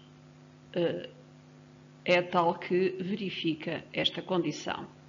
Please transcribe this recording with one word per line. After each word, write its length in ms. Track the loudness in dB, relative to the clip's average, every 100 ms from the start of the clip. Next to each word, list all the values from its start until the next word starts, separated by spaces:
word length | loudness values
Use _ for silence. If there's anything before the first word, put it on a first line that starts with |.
| -20 -20 -20 -20 -20 -20 -6
eh, 360 | 0 0 0 -8 -16 -20 -20 -20 -20 -20 -20 -20 -4
é 180 | 4 4
tal 340 | 4 2 2 2
que 300 | 0 2 2 0
verifica 840 | -4 -4 -4 -2 -2 -2 -4 -8 -6
esta 280 | -2 -2 -2
condição, 640 | 0 0 0 -4 -6 -6 -8 -16